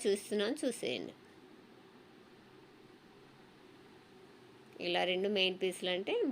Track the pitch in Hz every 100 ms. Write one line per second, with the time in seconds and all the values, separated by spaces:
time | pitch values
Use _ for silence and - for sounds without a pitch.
0 | 220 196 - 208 202 294 269 - - 120
1 | 71 - - - - - - - - -
2 | - - - - - - - - - -
3 | - - - - - - - - - -
4 | - - - - - - - - 175 175
5 | 180 185 196 208 185 185 185 180 180 180
6 | 202 453 381